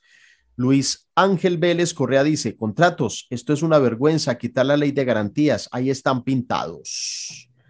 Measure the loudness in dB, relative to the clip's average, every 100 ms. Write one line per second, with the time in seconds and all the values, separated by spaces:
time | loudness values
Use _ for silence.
0 | _ _ _ _ _ -4 2 2 0 -4
1 | _ 0 2 2 0 0 0 0 -2 -2
2 | 0 2 2 0 -4 -4 -4 2 2 2
3 | -4 -6 -10 -8 -4 -2 2 4 4 2
4 | 0 2 0 -4 -4 0 0 2 0 0
5 | 0 0 -2 0 0 0 -4 -4 -4 -2
6 | 0 -2 0 -2 -2 -4 -6 -10 -12 -10
7 | -10 -10 -12 -16 -20 _